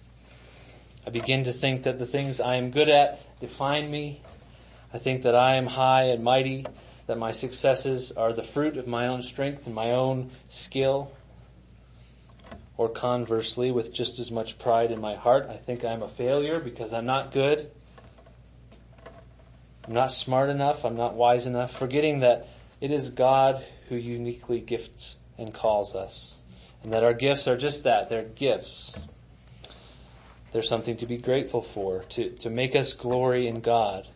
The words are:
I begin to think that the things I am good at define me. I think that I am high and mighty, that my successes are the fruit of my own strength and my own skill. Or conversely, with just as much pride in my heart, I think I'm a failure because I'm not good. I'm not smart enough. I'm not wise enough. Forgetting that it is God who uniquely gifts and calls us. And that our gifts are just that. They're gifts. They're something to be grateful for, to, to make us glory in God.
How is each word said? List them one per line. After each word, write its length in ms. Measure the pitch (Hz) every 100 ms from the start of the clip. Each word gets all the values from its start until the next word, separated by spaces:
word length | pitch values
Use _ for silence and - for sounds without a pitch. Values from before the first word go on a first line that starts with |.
| - - - - - - - - - - -
I 40 |
begin 340 | 117 113 131
to 80 | 127
think 320 | 120 135 131
that 160 | 135 127
the 60 | 123
things 340 | 139 139 127
I 160 | 120 127
am 140 | 123
good 180 | 131 151
at 320 | 143 143 - - -
define 500 | 120 - 139 147 151
me. 300 | 147 147 139 - - - - - - -
I 60 | 113
think 240 | 131 131
that 140 | 127 120
I 180 | 127
am 120 | 131 127
high 380 | 131 131 131
and 200 | 131 120
mighty, 420 | 117 131 135 135 135 - - - -
that 100 | 117
my 140 | 113
successes 800 | 110 131 - 135 131 139 131 -
are 220 | - 113
the 100 | 113
fruit 340 | 107 - 151 131
of 120 | 120
my 180 | 120 123
own 160 | 127
strength 440 | 120 - 139 143 -
and 80 |
my 180 | 110 113
own 380 | 123 131 131 127 - -
skill. 640 | - - 135 135 139 143 - - - - - - - - - - - - - - - - -
Or 120 | 113
conversely, 840 | 113 123 123 113 113 110 - 127
with 240 | 120 113
just 240 | - 120 -
as 140 | 113
much 260 | 113 110 -
pride 320 | 127 113 117
in 100 | 113
my 140 | 107
heart, 320 | 98 120 131 -
I 80 | 110
think 280 | - 120
I'm 180 | 113 113
a 60 | 104
failure 500 | - 123 143 147 165
because 340 | 135 - 110
I'm 140 | 117 117
not 240 | 135 131
good. 400 | 135 135 151 - - - - - - - - - - - - - - - - - - - - - - -
I'm 80 |
not 160 | 113 131
smart 400 | - - 131 139
enough. 340 | 143 139 147
I'm 120 | 120 113
not 180 | 117
wise 320 | 107 120 123 123
enough. 240 | 123 123
Forgetting 500 | - 131 135 156 143
that 280 | 123 120 - - - -
it 100 | 139
is 200 | 147 123
God 540 | 117 131 135 135 131 - - -
who 60 |
uniquely 640 | 120 120 120 120 120 - 117
gifts 600 | 113 117 - - - - - -
and 160 | 110
calls 400 | - 113 104 101
us. 400 | 95 98 - - - - - - -
And 100 | 110
that 120 | 113
our 100 | 117
gifts 320 | 120 131 139 139
are 100 | 123
just 280 | 143 143
that. 240 | 131 110 98
They're 160 | 113
gifts. 720 | 113 - 135 104 - - - - - - - - - - - - - - - - - - -
They're 100 | 113
something 340 | 110 113 117 113
to 80 | 117
be 120 | 120
grateful 420 | 131 131 123 120
for, 420 | 110 - 95 92 -
to, 200 | - 110
to 200 | - 120
make 240 | 113 131
us 200 | 143 127
glory 520 | - 120 127 127 123 123
in 140 | 113
God. 460 | 117 117 104 95 95